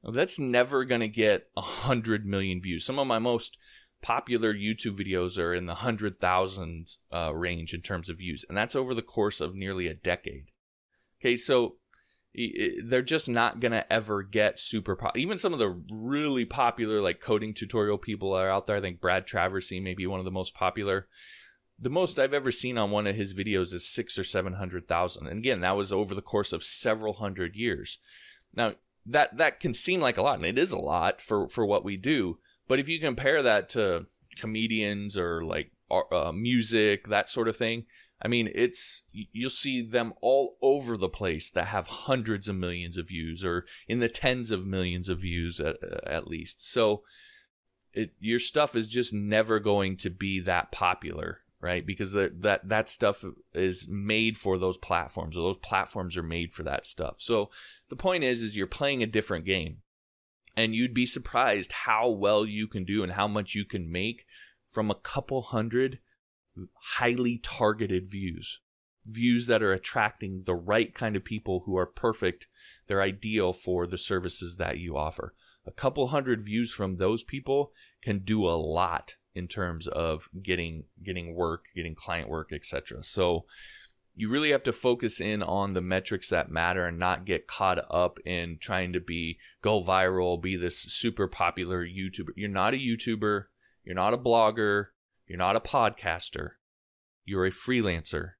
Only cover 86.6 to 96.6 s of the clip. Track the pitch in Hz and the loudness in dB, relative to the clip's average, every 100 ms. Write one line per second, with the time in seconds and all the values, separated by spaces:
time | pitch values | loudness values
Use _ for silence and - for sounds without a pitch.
86.6 | 85 92 87 85 90 87 92 87 - - | 0 2 -2 0 0 0 0 -4 -2 0
87.6 | 95 90 - 85 90 - - 90 85 80 | 2 2 0 2 2 0 -6 -4 -4 -8
88.6 | - 92 90 90 87 85 82 85 - _ | -4 -2 -2 -4 -4 -6 -6 -8 -16 _
89.6 | 107 107 90 92 92 92 90 87 90 92 | 2 2 4 4 4 4 2 2 -2 -2
90.6 | 87 - - - 117 113 98 - 87 90 | -2 -2 -2 0 0 0 -2 2 0 0
91.6 | 90 92 87 92 95 95 82 - 104 98 | -4 -2 -4 -6 -8 -6 -10 -8 -4 0
92.6 | 98 131 131 113 - 110 104 104 95 _ | 2 2 0 -2 0 0 2 0 -2 _
93.6 | _ _ - 92 95 120 127 117 110 107 | _ _ -8 0 2 2 4 6 6 4
94.6 | 107 101 101 _ _ _ _ 87 90 107 | 2 2 0 _ _ _ _ 0 2 2
95.6 | - 139 113 101 - 82 - - 80 _ | 2 2 2 2 -4 -2 -4 -6 -8 _